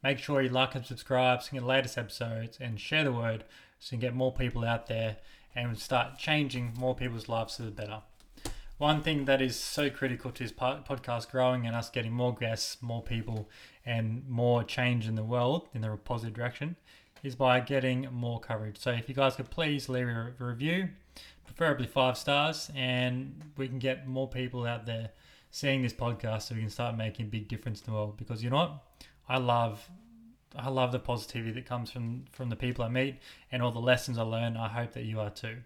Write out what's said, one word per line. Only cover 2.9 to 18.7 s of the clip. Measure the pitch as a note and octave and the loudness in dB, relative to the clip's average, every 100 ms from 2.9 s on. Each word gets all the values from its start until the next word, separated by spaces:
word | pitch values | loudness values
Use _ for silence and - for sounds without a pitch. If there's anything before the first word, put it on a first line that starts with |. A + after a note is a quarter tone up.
| D#3 | 2
the | D3 | 4
word | A#2+ A#2 A2 - - - _ | 2 0 -2 -6 -20 -20 _
so | - A#2+ | -8 -2
you | |
can | B2 | -2
get | |
more | B2 C3 | 2 0
people | C3 B2 A#2+ | 2 0 2
out | A#2 A#2 - | 2 0 0
there | A2+ A2+ G#2+ - - - | -2 -2 -4 -12 -20 -12
and | - A#2+ A2 | -4 -4 -4
start | - B2+ A#2+ - | 0 2 2 -2
changing | - D3+ C#3+ B2 A#2+ A#2 | 2 2 2 0 -4 0
more | B2+ | 0
people's | B2+ B2 A#2 - | 0 -2 -4 -2
lives | A2+ A2 - | -2 -2 -4
for | |
the | A2+ | -8
better. | G2+ G#2+ G#2+ - - - - - - - - | -6 -8 -10 -14 -20 -20 -12 -8 -8 -10 0
One | D3 D3+ | 4 4
thing | D#3+ D3+ | 4 2
that | C3+ C3+ | 6 6
is | C3 A#2+ | 6 0
so | - - C#3+ | -4 0 0
critical | - C3+ B2 B2+ | 2 -2 -2 -6
to | B2 | -6
this | A#2 | -8
po-, | - B2+ C#3+ - | -2 0 0 -4
podcast | C3+ B2 A#2+ - | -6 -2 -4 -2
growing | C3 B2+ B2+ A#2 | 4 4 4 2
and | |
us | A#2 A2+ | -2 -2
getting | - A2+ | -2 -2
more | A#2+ B2 | 2 2
guests, | A#2+ A#2 A2+ - - | 2 -2 -2 -4 -6
more | A#2+ A#2 | -6 -4
people, | - A#2 A2+ A2+ G#2+ - - - | -2 -2 -2 -4 -6 -12 -20 -16
and | - A#2 A2 A#2 C3+ | -2 0 0 -2 -2
more | A#2+ A#2+ A#2+ | 2 4 4
change | A2+ - B2 B2 A2 | 2 0 2 2 0
in | A2 | -2
the | |
world | A2 B2 A#2+ E3 - | 0 2 2 2 -2
in | A#2+ | -6
the | A2 G#2+ | -4 -4
positive | - A#2 A#2 | -4 -6 -4
direction | A2 A#2+ - D3+ F3 _ - _ - | -4 -6 -4 -6 -8 _ -20 _ -10
is | C#3+ | -10
by | A#2+ C3 B2 | 2 6 6
getting | A#2 C#3 C3 B2+ C3 | 6 2 4 2 -2
more | B2 A#2+ A2+ | -4 -4 -4
coverage. | - A2 G#2+ | -4 -4 -4